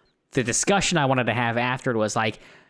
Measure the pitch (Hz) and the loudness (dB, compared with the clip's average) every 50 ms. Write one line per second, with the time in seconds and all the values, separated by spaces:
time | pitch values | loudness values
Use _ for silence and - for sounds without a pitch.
0 | _ _ _ _ _ _ - 135 120 117 - - - - 202 196 - - 185 160 | _ _ _ _ _ _ -4 -4 -2 0 -2 -2 0 2 2 2 2 2 2 2
1 | 139 131 131 127 120 113 - 120 120 117 113 120 120 127 127 127 - 135 120 110 | 2 2 2 2 0 0 0 0 0 0 0 0 0 -2 -2 -2 -2 -2 0 0
2 | 107 107 - 117 110 110 107 - - - - - - _ | 0 0 0 0 0 -2 -2 -6 -10 -20 -20 -20 -20 _